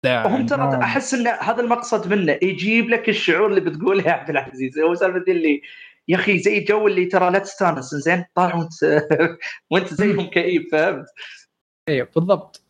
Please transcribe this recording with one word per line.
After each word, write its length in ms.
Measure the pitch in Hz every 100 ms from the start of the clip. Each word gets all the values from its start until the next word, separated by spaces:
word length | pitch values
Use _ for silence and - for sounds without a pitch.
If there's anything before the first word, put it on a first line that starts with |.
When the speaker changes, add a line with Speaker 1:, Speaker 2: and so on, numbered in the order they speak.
| 131
Speaker 1:
ذا 220 | 123 113
Speaker 2:
هم 180 | 254 233
ترى 140 | 277
Speaker 1:
نوم. 100 | 269
Speaker 2:
أحس 400 | - - 240 -
إن 140 | 262 240
هذا 320 | 226 185 233
المقصد 520 | 240 233 233 214 175
منه، 260 | 202 165 143
يجيب 480 | 185 165 190 226 233
لك 200 | 226 226
الشعور 400 | 214 - 165 208
اللي 120 | 196
بتقوله 420 | 180 156 180 196
يا 80 | 180
عبد 180 | 165 -
العزيز. 500 | 147 - 131 131 147
هو 160 | 160 170
سالفة 280 | 190 185 185
اللي، 300 | 175 160 143 - - - _ -
يا 80 | 180
أخي، 240 | - 185
زي 200 | 202 208
جو 280 | - 214 214
اللي 180 | 185 180
ترى 260 | 190 180
لا 80 | 190
تستانس، 540 | 196 - 185 143 127
إنزين؟ 320 | 147 151 180 175 -
طالع 200 | 180 170
وأنت، 480 | 165 165 156 151 - 156 170
<laughs> 420 | - - - _
وأنت 220 | 175 185
زيهم 300 | 147 208 196
Speaker 1:
مم. 60 | 190
Speaker 2:
كئيب، 380 | 180 170 175 -
فهمت؟ 340 | 156 160 135 151 - - - _ _ _ _ -
Speaker 1:
إيه، 200 | 143 123 160
بالضبط. 480 | 175 185 - -